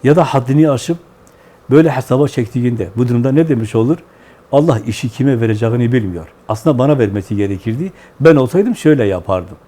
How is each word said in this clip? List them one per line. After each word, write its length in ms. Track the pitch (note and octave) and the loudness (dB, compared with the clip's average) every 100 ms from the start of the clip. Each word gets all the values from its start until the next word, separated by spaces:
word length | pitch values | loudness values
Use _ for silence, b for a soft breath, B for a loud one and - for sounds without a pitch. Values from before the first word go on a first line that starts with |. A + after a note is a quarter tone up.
Ya 120 | B2+ D#3+ | 4 2
da 80 | |
haddini 460 | D3 C#3 B2 C#3+ D#3 | 2 0 2 2 2
aşıp 280 | B2+ - E3+ - _ - b b b - | 0 -4 -8 -10 _ -20 b b b 2
böyle 200 | C3+ D#3+ | 4 4
hesaba 380 | C3 - C3 C#3+ | 0 -2 0 0
çektiğinde 600 | - A2+ B2+ B2 A#2+ F#2 A2+ | -2 -4 -2 -2 -2 -6 -2
bu 120 | B2 | 0
durumda 240 | A#2+ C3 | 0 0
ne 160 | C#3 E3 | 0 0
demiş 260 | B2+ A2 | -2 -2
olur? 220 | A2+ A#2 F3 b b b b b | -2 0 -2 b b b b b
"Allah 260 | C#3 E3 A2+ G#2+ | 0 2 0 -4
işi 220 | A2 B2 | -8 -8
kime 320 | - C#3 B2 | -2 -2 0
vereceğini 520 | A2+ G#2+ A2+ A#2+ A#2+ | 0 0 -2 0 0
bilmiyor. 360 | B2+ G2+ F2 E2+ _ - | 0 -2 -8 -14 _ -8
Aslında 300 | G#2+ E3 B2+ | -2 0 2
bana 200 | C3+ C#3+ | 2 2
vermesi 380 | G#2+ G2+ F#2+ G2+ | 0 -2 -6 -4
gerekirdi. 560 | G2+ G2 - A#2 F#3 B B B | -4 -4 -6 -6 -8 B B B
Ben 160 | D3+ D3+ | 4 4
olsaydım 400 | B2+ F3+ G#3+ A3+ | 2 0 -2 0
şöyle 280 | D#3 D3 | 2 2
yapardım." 520 | G#2 F2+ E2+ F#2 F2 G#2 | 0 -2 -2 -4 -4 -18